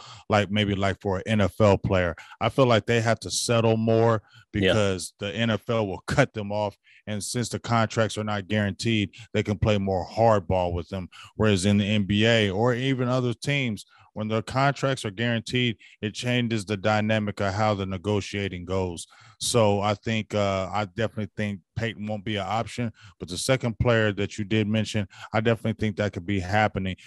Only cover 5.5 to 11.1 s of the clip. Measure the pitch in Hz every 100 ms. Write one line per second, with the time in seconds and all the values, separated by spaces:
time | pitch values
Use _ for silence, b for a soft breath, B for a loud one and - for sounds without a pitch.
5.5 | 107 - 113 104 - - - 131 110 101
6.5 | 104 104 - b b - 104 - 123 113
7.5 | 104 - 117 110 - 107 - 107 104 87
8.5 | 107 104 90 117 113 98 B B 107 104
9.5 | 101 113 104 98 95 87 - 113 107 82
10.5 | 92 90 87 82 95 90